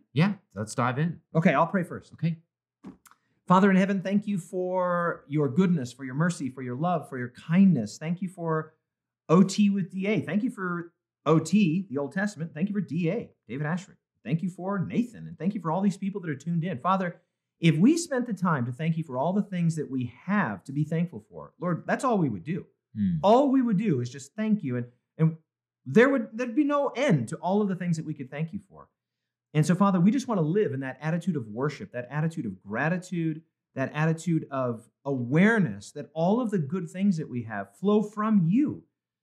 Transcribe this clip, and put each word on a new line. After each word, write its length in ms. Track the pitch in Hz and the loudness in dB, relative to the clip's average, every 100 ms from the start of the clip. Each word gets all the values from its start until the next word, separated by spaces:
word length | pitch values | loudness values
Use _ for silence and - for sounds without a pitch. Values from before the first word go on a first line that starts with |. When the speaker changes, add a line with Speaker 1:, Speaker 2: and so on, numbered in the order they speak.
| _ | _
Speaker 1:
Yeah, 220 | 131 190 196 _ | 0 0 0 _
let's 200 | 95 110 | -10 -8
dive 240 | - 120 127 | -2 -2 0
in. 220 | 165 - _ | -4 -4 _
Speaker 2:
Okay, 200 | 160 170 | 2 4
I'll 120 | 139 170 | 4 2
pray 180 | 196 | 0
first. 280 | 165 120 - | -4 -8 -14
Speaker 1:
Okay. 240 | - 165 160 _ _ _ _ - - - _ _ _ - | -6 -4 -4 _ _ _ _ -20 -20 -20 _ _ _ 2
Speaker 2:
Father 240 | 185 196 | 6 6
in 60 | 185 | 4
heaven, 260 | 196 196 | 2 0
thank 240 | 175 202 208 | 0 -2 -2
you 100 | 202 | -6
for 840 | - 185 185 185 180 175 170 - - | -4 -6 -4 -2 0 0 -2 -4 -4
your 200 | 147 143 | 0 0
goodness, 440 | 120 190 170 123 | 2 4 2 -2
for 120 | - | -10
your 100 | 135 | -8
mercy, 360 | 131 175 170 135 | -2 -2 -2 -6
for 100 | 127 | -6
your 140 | 127 123 | -8 -4
love, 320 | 170 170 - | 0 -2 -4
for 100 | 131 | -8
your 120 | 123 | -10
kindness. 680 | - - 170 196 147 104 - | -10 0 6 6 6 0 -6
Thank 220 | 156 175 | -6 -6
you 80 | 185 | -6
for 460 | 175 165 156 156 _ _ _ _ _ - | -8 -4 -4 -4 _ _ _ _ _ 4
O 140 | 165 | 6
T 280 | 185 - 202 | 6 4 2
with 200 | 196 170 | 2 -4
D 160 | 190 190 | -4 -2
A. 140 | 208 | -2
Thank 220 | 131 196 | 0 -2
you 80 | 240 | -2
for 420 | - 185 175 170 _ _ _ | -4 -4 -4 -8 _ _ _
O 140 | - 160 | 2 2
T, 480 | 156 208 180 170 190 | 4 2 4 2 -2
the 100 | 135 | -6
Old 140 | 143 | -4
Testament. 400 | 185 208 170 165 | -4 -4 -4 -10
Thank 160 | 151 196 | -4 -4
you 60 | |
for 60 | 208 | -2
D 300 | 175 170 165 | -4 -2 -2
A, 200 | 214 - _ - | -2 -6 _ -12
David 180 | 127 151 | -6 -4
Ashford. 300 | 175 - - _ _ | -4 -8 -20 _ _
Thank 180 | 104 165 | -4 -4
you 80 | 190 | -4
for 280 | - 180 196 | -6 -6 -4
Nathan, 480 | 170 220 240 175 160 | -4 -2 -4 -6 -14
and 100 | 165 | -6
thank 160 | 165 | -4
you 60 | 208 | -4
for 100 | 160 | -4
all 100 | 170 | 0
these 160 | 202 170 | 0 -2
people 240 | 196 202 | -6 -6
that 80 | 175 | -8
are 40 | 139 | -8
tuned 280 | 170 170 | -4 -2
in. 140 | 175 135 | -2 -4
Father, 420 | 175 190 180 - _ _ _ - | 0 0 -2 -6 _ _ _ 0
if 160 | 165 156 | 2 6
we 180 | 220 330 | 4 4
spent 300 | - 254 247 | 0 -4 -2
the 80 | |
time 320 | 185 180 147 123 | -2 0 0 -2
to 60 | |
thank 260 | 123 165 165 | -4 -4 -4
you 60 | |
for 120 | 160 127 | -4 -2
all 160 | 156 | 0
the 100 | 196 | 0
things 340 | - 180 165 160 | -2 0 0 0
that 140 | 135 | -4
we 220 | 131 123 - - | -4 -6 -8 -4
have 360 | 208 139 95 | -2 -2 -6
to 80 | - | -8
be 120 | 143 | -4
thankful 400 | 151 165 175 107 - | -2 -2 -4 -6 -16
for, 240 | 82 71 - | -18 -18 -8
Lord, 260 | 175 156 - | -4 -4 -2
that's 180 | 226 | -2
all 140 | 262 214 | 0 2
we 100 | 151 | 0
would 160 | 101 | -2
do. 220 | - 185 - _ _ | -6 -8 -10 _ _
Speaker 1:
Hmm. 220 | 110 98 87 | -2 0 2
Speaker 2:
All 280 | 180 240 285 | 6 6 6
we 120 | 269 | 2
would 160 | 240 185 | 2 0
do 220 | 220 131 | 2 0
is 100 | 123 | -2
just 240 | 139 - | -10 -16
thank 280 | - 220 214 | -6 -2 0
you, 140 | 139 123 | -2 -6
and, 100 | 120 _ _ - | -6 _ _ 0
and 200 | 160 160 _ _ _ _ - | 0 0 _ _ _ _ 2
there 240 | 143 262 | 6 6
would, 180 | 277 214 | 4 -2
there'd 200 | 220 247 | -6 -4
be 100 | 226 | 0
no 240 | 285 285 277 | 0 0 -2
end 400 | 226 277 160 113 | 0 2 2 0
to 80 | - | -6
all 260 | 170 202 | -2 0
of 60 | 208 | 0
the 80 | 190 | -2
things 200 | 175 160 | -2 -4
that 80 | |
we 80 | 156 | -4
could 180 | 165 139 | -10 -10
thank 220 | 143 160 | -6 -6
you 80 | 101 - | -8 -14
for. 200 | 78 69 _ _ _ _ _ _ | -20 -20 _ _ _ _ _ _
And 100 | 151 | 0
so, 100 | 156 | 2
Father, 240 | 185 202 185 | 4 4 6
we 120 | 185 | 4
just 180 | 254 - | 4 0
wanna 140 | 208 | 0
live 300 | 151 196 185 | 2 2 0
in 60 | 131 | -2
that 180 | 135 131 | -8 -6
attitude 340 | 151 170 180 | -4 -4 -2
of 120 | 147 110 | -4 -4
worship, 440 | 107 143 147 107 | -4 -4 -4 -10
that 140 | 123 123 | -10 -6
attitude 340 | 143 160 160 | -2 -2 -2
of 180 | 117 92 | -8 -8
gratitude, 800 | 98 113 151 180 180 175 160 156 _ _ _ | -8 -2 0 -2 -4 -4 -4 -4 _ _ _
that 160 | 135 135 | -6 -4
attitude 520 | 147 160 160 175 160 - | 0 0 0 0 -2 -2
of 400 | 135 127 110 - _ 143 | -4 -4 -4 -10 _ -6
awareness 840 | 135 120 151 202 226 151 101 - | -4 0 4 4 4 0 -4 -14
that 180 | 147 143 | -14 -10
all 260 | 160 170 226 | -2 0 2
of 100 | 240 | 0
the 80 | 202 | -2
good 320 | 135 185 170 | -4 -6 -8
things 260 | 180 202 165 | -2 0 0
that 140 | 143 | -2
we 140 | 123 | -6
have 300 | 110 104 98 - | -6 -8 -8 -4
flow 260 | 190 208 | 2 2
from 440 | 214 - 214 208 160 | 2 -4 2 4 4
you. 360 | 226 302 85 - _ _ _ | 2 2 -2 -14 _ _ _